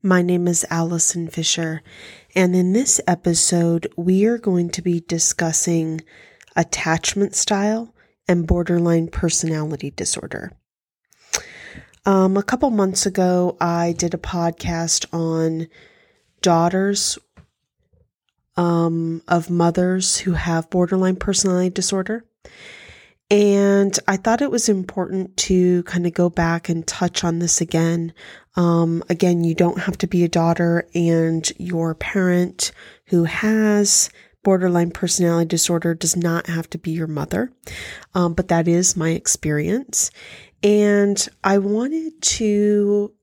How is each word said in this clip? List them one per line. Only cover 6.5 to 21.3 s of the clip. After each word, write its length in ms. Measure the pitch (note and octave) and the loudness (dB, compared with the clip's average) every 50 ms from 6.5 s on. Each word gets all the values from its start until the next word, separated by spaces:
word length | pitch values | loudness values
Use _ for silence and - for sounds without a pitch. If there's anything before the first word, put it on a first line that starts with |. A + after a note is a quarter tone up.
| _ | _
attachment 800 | - E3+ - - - - E3 D#3+ E3 - - - G3+ G3+ G3 - | -2 -2 -2 -4 -6 -2 -2 -2 0 -2 -4 -2 0 -2 -2 0
style 600 | - - - G#3 G3 G3 G#3 G#3+ A3+ A#3 A3+ _ _ _ _ _ _ _ - | -4 -2 0 0 0 0 0 -2 -2 -6 -10 _ _ _ _ _ _ _ 0
and 180 | F3+ F3 E3 | 0 0 4
borderline 600 | D#3+ F3+ F3 E3+ - F3 F3 E3+ E3+ E3+ E3 E3 E3 | 2 2 2 2 0 2 2 4 4 2 2 0 -2
personality 840 | - - - E3 E3 - - D#3+ D#3+ D#3 D3+ D3+ D3+ C#3 - C#3+ | -4 -4 -2 -2 -2 -2 -2 -2 -4 -4 -4 -6 -6 -8 -10 -10
disorder. 600 | C#3 - - - - - - - - - - - - _ _ _ _ _ _ _ _ _ _ _ _ _ _ _ - - - - - - - - - - - _ _ _ _ | -10 -8 -6 -6 -6 -6 -8 -10 -10 -10 -12 -12 -18 _ _ _ _ _ _ _ _ _ _ _ _ _ _ _ -8 -8 -8 -10 -20 -20 -20 -20 -20 -20 -20 _ _ _ _
Um, 320 | - G3 F#3+ F#3+ F#3+ F#3+ | 2 4 4 4 4 2
a 60 | G3+ G3 | 0 0
couple 260 | - - B3 D4+ C#4 | -2 -2 0 0 0
months 380 | A#3 G#3 G3 F#3+ F#3 - - | 2 2 0 0 0 -2 -4
ago, 500 | G3+ F#3+ - F#3 F3+ F3+ F3+ F3+ F3+ - - - | -2 0 0 2 2 2 2 2 0 0 -2 -2
I 320 | E3+ E3+ E3+ E3+ E3+ E3+ | -2 0 0 0 -2 0
did 160 | E3 F#3 E3+ E3+ | 0 -2 -2 -2
a 60 | F3 | -6
podcast 880 | - - - F3 E3+ E3+ E3 _ - - E3+ E3 E3+ E3 - - - - - | -8 -6 -4 -2 -2 -2 -4 _ -6 -6 -4 -4 -4 -2 -4 -4 -4 -6 -6
on 520 | E3 E3 E3 D#3+ D#3+ D#3+ D#3+ D#3+ D#3+ E3 D#3+ _ - - _ _ _ _ _ _ _ _ _ _ _ - | -4 -2 -2 0 0 0 0 -2 -4 -8 -10 _ -20 -20 _ _ _ _ _ _ _ _ _ _ _ 0
daughters, 760 | F#3 E3+ E3 E3+ F3 F3+ F#3 F#3+ G3+ G3+ G3+ - - - - _ _ _ - - _ _ _ _ _ _ _ _ _ _ _ _ _ _ _ _ _ _ _ _ _ _ - | 2 4 4 4 4 2 0 0 0 0 -2 -2 -4 -6 -8 _ _ _ -20 -20 _ _ _ _ _ _ _ _ _ _ _ _ _ _ _ _ _ _ _ _ _ _ 0
um, 640 | F3 E3+ E3+ E3+ E3+ E3+ E3 E3 E3 E3 E3 E3 _ - | 2 2 4 2 2 2 0 -2 -4 -4 -6 -8 _ -2
of 200 | F3 E3+ E3 - | -2 -2 0 -2
mothers 720 | F3 E3+ E3+ E3+ E3+ F3+ F3+ F3+ F#3 F#3 F#3+ - - - | 0 2 2 2 2 2 0 0 0 -2 -2 -2 -4 -2
who 140 | - F#3+ F3 | -2 -2 -2
have 360 | D#3 - E3+ E3 E3 E3 _ | -2 -2 -2 -2 -2 -4 _
borderline 480 | - F#3 F3+ E3+ F#3+ F#3 F#3 F#3 F#3 | 0 0 0 2 2 0 2 0 0
personality 540 | F#3 - - | -2 -2 -4